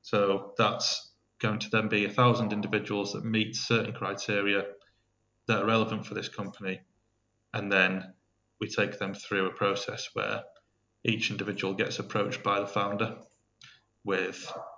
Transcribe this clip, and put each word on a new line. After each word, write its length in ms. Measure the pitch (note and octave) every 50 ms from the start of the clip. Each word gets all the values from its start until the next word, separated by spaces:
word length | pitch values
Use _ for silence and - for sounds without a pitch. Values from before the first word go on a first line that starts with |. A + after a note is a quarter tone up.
| _
So 500 | - - G#2 G2+ G2 G2 G2 - - -
that's 540 | - - G#2 - - - - - - - - _ _ _ _ _ _
going 200 | - A2 G#2 -
to 100 | - -
then 180 | - A2 G#2+
be 180 | G#2 G#2+ G#2 G2+
a 40 | G2
thousand 440 | - - B2 A#2+ A2+ A2 A2 G2+ G#2
individuals 600 | G#2 G2+ G2 G#2+ G#2 - - G#2 G2+ G2 G2 -
that 120 | G#2+ G#2+
meet 300 | A2+ A2 A2 A2 - -
certain 380 | - - - A#2+ A2+ G2 - G2+
criteria 720 | - G2+ F#2+ G2+ G2 - - G#2 G2+ G2+ G2+ G2+ G2 - - - - _ _ _ _ _ _ _ _ _ _ _ _ _
that 140 | - A2+ G2+
are 40 | G2
relevant 400 | G#2+ A2+ A2+ G#2+ - A2 G#2 -
for 80 | - G#2+
this 160 | G2+ G#2 -
company. 520 | - - G2+ F#2+ - - G2+ F#2+ F#2 F#2 - _ _ _ _ _ _ _ _ _ _ _ _ _ -
And 180 | A2 G2+ G2+
then 420 | G2+ F#2+ F#2 F#2 F#2+ F#2 - - - _ _ _ _ _ _ _ _ _
we 60 | A2
take 320 | G2+ - - G2+ - - -
them 160 | G2+ F#2+ G2
through 320 | - - - G#2 G2 F#2+
a 60 | F#2 -
process 560 | - G#2+ G2+ F#2+ G2 - - G#2+ G#2 - - _
where 300 | A2 G#2 G#2+ G#2+ - - - - - _ _ _ _ _ _ _ _ -
each 280 | A#2+ A2 G#2 - -
individual 420 | G#2 G2 G2 G#2 F#2+ F#2+ - F#2+ F#2+
gets 240 | G2+ G#2 - -
approached 460 | - G2 - - G#2+ G2+ G2+ - - -
by 160 | G2+ G2+ G2+
the 80 | G2+
founder 500 | - - G#2+ G2+ G2+ G2+ G2+ A2+ A#2 - - - _ _ _ _ _ _ _ - - - _ _ _ _ _ _
with 500 | G2 F#2+ F#2 F#2 F#2+ F#2+ - - - - - - - -